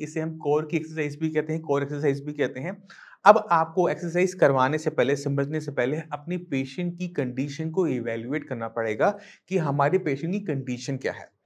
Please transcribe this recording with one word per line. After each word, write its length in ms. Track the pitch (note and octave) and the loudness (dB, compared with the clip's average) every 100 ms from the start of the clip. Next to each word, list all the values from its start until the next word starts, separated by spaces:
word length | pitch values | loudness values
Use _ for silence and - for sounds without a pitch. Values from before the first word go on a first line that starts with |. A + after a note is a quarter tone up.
इसे 200 | D3+ D#3+ | -8 -4
हम 160 | D#3+ D#3+ | -4 -4
कोर 320 | D3+ D3 D3+ | 0 0 0
की 60 | D#3 | -2
एक्सरसाइज 420 | D#3+ D#3+ D3 D3 | -2 -4 -4 -2
भी 100 | D#3+ | -2
कहते 220 | D#3 D3+ | -2 -2
हैं, 100 | D#3+ | -4
कोर 200 | D#3 C#3 | 0 0
एक्सरसाइज 420 | C#3 D3 D3 C#3 | 0 0 0 0
भी 80 | C#3+ | -4
कहते 280 | D3 C3 B2+ | -2 -2 -2
हैं। 220 | D#3 G#3 - - - - | -8 -10 -14 -20 -20 2
अब 220 | G3 G#3+ G#3 | 8 8 6
आपको 380 | E3 D#3+ F#3+ F3 | 2 2 2 0
एक्सरसाइज 440 | D3+ E3+ E3+ F3+ | 0 -2 2 2
करवाने 440 | F#3 D3 C3+ C3 D#3 | 6 6 6 4 2
से 120 | D#3 | -2
पहले, 240 | - B2 C#3 | 2 2 2
समझने 440 | C#3 C#3 C#3+ D#3 | 0 0 0 -2
से 120 | D3 | -4
पहले 280 | C3+ B2 D3+ D#3 | 0 0 0 -4
अपने 240 | D3 C#3+ F3 | -8 -6 -8
पेशेंट 640 | F3 C3+ C3+ - F3 F3 | -4 -4 -4 -4 -6 -4
की 100 | F3+ | -6
कंडीशन 600 | F3 B2+ B2 D3 C#3+ D#3+ | -4 -4 -2 -4 -4 -4
को 160 | D#3+ E3+ | 0 0
इवैल्युएट 580 | B2+ A2+ A#2 A#2 D3+ D3+ | 0 -4 -6 -4 -6 -4
करना 200 | A#2+ A2+ | -6 -6
पड़ेगा 400 | A#2 A2+ A2 E3+ G3+ - - - | -2 -2 2 2 0 -10 -20 -4
कि 100 | F#3 | -2
हमारे 400 | D3+ C#3+ C#3+ F#3 | 0 2 4 2
पेशेंट 340 | E3+ C#3+ E3 | 0 -2 -2
की 80 | G3+ | -4
कंडीशन 560 | F#3+ C3+ B2 B2 - C3+ | -4 -6 -4 -6 -6 -4
क्या 160 | - | -4
है। 160 | - - _ | -6 -12 _